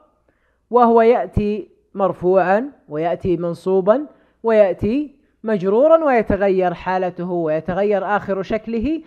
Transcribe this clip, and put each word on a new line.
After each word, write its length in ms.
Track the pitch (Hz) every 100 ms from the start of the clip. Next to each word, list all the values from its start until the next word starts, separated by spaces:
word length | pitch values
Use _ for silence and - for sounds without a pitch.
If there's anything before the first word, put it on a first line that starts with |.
| _ _ _ _ _ _ -
وهو 320 | 240 233 233
يأتي 640 | 226 233 180 - 208 208 - _ _
مرفوعا 800 | 196 190 - 175 185 180 202 277 - -
ويأتي 480 | 151 170 175 190 170
منصوبا 720 | 175 170 185 190 185 254 294 _ _ _
ويأتي 760 | 226 220 196 175 208 269 294 _ _ _
مجرورا 600 | 220 214 190 214 311 330
ويتغير 720 | 302 240 202 196 202 190 180
حالته 560 | 175 185 185 180 180 180
ويتغير 840 | 175 160 156 160 180 208 196 185 202
آخر 260 | 190 190
شكله 600 | 185 220 220 226 247 320